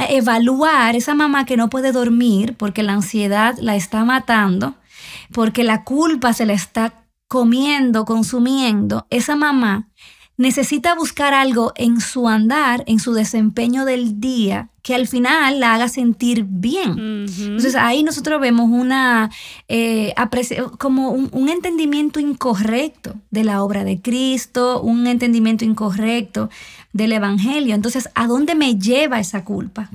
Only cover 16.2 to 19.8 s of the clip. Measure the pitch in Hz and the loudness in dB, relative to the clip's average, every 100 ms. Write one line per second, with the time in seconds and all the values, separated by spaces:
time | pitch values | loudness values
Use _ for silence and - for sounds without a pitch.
16.2 | 240 240 196 190 220 359 302 175 220 214 | 0 0 -2 -2 -2 -2 -2 -4 -6 -6
17.2 | 202 180 208 214 254 254 233 262 311 285 | -8 -8 -6 -2 0 2 2 2 0 -2
18.2 | 302 302 262 233 233 240 254 269 254 233 | -2 0 2 2 2 2 0 2 2 2
19.2 | 220 - - - - 226 | 0 -4 -18 -18 -6 -2